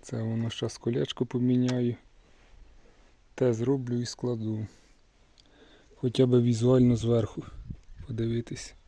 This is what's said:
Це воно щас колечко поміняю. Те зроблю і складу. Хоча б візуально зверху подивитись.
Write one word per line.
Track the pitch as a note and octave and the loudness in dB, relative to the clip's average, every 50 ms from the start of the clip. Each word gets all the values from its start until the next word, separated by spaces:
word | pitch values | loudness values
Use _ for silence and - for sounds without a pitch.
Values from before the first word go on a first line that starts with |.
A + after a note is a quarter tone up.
| - | -10
Це | - - A2+ A2+ | -8 -6 -4 -4
воно | A2+ A2+ A2+ A2+ A#2 | -2 -2 -2 -2 -4
щас | - - - A#2 - - | -4 -4 -6 -6 -6 -4
колечко | - A#2+ A#2+ C3+ C#3+ - - - B2+ | -4 -2 0 0 -2 -4 -2 -4 -4
поміняю. | A#2+ - B2 B2 B2 B2+ B2 B2+ B2 B2+ B2+ B2 A#2+ A#2 - _ - _ - _ _ - - - - - - - - - - - - - _ - - _ _ _ _ _ | -4 -2 -2 0 2 2 2 2 2 0 0 0 0 -2 -4 _ -20 _ -20 _ _ -20 -20 -20 -20 -20 -20 -20 -20 -20 -20 -20 -20 -20 _ -20 -20 _ _ _ _ _
Те | - C3 B2+ A#2 | 0 2 2 2
зроблю | A2 A#2 B2 C#3 C#3 B2+ B2 A#2+ A#2+ | 2 2 0 0 0 0 -2 -4 -4
і | A#2+ | -4
складу. | A#2 - - - B2 B2 A2+ A2 G#2+ A2 A2 A2 G#2 - - _ _ _ _ _ _ _ _ _ _ _ _ _ _ _ _ - - - - _ _ - | -4 -8 -6 -4 -4 -4 -2 -2 -4 -4 -4 -6 -8 -10 -20 _ _ _ _ _ _ _ _ _ _ _ _ _ _ _ _ -20 -20 -20 -20 _ _ -16
Хоча | - - B2+ A2+ - C3 | -4 -4 -4 2 4 4
б | B2 B2 B2 A#2+ | 6 6 4 6
візуально | A#2+ A#2+ A2 A#2 B2 C3 C3 B2+ B2 B2 | 4 2 2 4 4 6 6 6 6 4
зверху | A2 G#2+ A#2 A#2+ A#2 A2 - - - - - - - - - - - - - - - - | 4 2 2 2 2 2 0 -6 -12 -12 -12 -14 -16 -14 -14 -14 -16 -14 -20 -18 -16 -12
подивитись. | - B2 A2 A2+ A2+ A2+ A#2 A#2 - B2+ A#2+ - - - - _ | -10 -6 -4 -2 -2 -2 -4 -4 -6 -10 -12 -12 -16 -18 -20 _